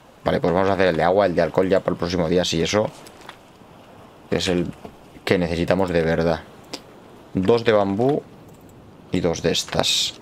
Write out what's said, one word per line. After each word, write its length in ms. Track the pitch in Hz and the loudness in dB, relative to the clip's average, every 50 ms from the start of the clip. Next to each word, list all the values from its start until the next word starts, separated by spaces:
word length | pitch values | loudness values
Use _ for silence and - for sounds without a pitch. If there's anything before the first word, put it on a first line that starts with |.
| - - - - - | -20 -20 -14 -6 -4
Vale, 160 | - 87 90 | -2 -2 0
pues 120 | - 87 85 | 0 0 0
vamos 160 | 92 98 95 | 2 2 2
a 60 | 98 | 2
hacer 140 | 90 95 90 | 2 2 2
el 80 | 82 | 2
de 60 | 78 78 | 2 2
agua, 240 | 87 92 101 101 | 2 2 2 2
el 80 | 92 82 | 2 2
de 80 | 87 85 | 0 -2
alcohol 260 | 78 - - 95 92 | 0 0 0 0 2
ya 120 | 95 92 | 2 0
para 120 | - - 87 | 0 -2 -4
el 60 | - | -4
próximo 300 | 90 87 90 87 85 80 | -4 -4 -2 -2 -2 0
día, 160 | 87 90 87 | 0 0 0
si 180 | - - 82 80 | 0 -2 -2 -2
eso. 280 | 78 - 104 110 - - - - - - - - - - - - - - - - - - - - - - - - - - - - - | 0 0 0 0 -2 -4 -12 -20 -20 -20 -20 -20 -20 -20 -20 -20 -20 -20 -20 -20 -20 -20 -20 -20 -20 -20 -20 -20 -20 -20 -20 -10 -6
Es 180 | - 85 87 95 | -4 -4 -2 0
el 180 | 90 87 85 - - - - - - - - - - - - - | -2 -2 -2 -4 -8 -14 -16 -20 -20 -20 -20 -20 -20 -8 -2 0
que 80 | 104 | 0
necesitamos 540 | 92 87 82 85 82 85 - 92 92 95 90 | 0 0 -2 -2 -2 0 0 0 0 0 0
de 120 | 85 85 80 | 0 0 0
verdad. 380 | 80 82 82 82 85 80 78 - - - - - - - - - - - - - - - - - - - | 2 0 0 0 0 0 -2 -4 -12 -20 -20 -20 -18 -18 -18 -18 -18 -20 -20 -20 -20 -20 -20 -16 -8 -4
Dos 280 | 95 92 98 117 117 113 | -2 2 4 2 2 4
de 100 | 117 110 | 4 4
bambú 500 | 104 101 98 98 101 120 135 147 - - - - - - - - - - - - - - - - - - - - | 4 4 2 0 0 0 0 0 -2 -4 -10 -16 -20 -20 -20 -20 -20 -20 -20 -20 -20 -20 -20 -20 -20 -10 -4 -4
y 80 | 92 | -2
dos 220 | 87 87 82 - - | 0 0 -2 0 0
de 100 | 82 - | 0 0
estas. 640 | - - - - - - - - - - - - - | -2 -4 -4 -2 -2 0 0 0 -2 -2 -4 -8 -12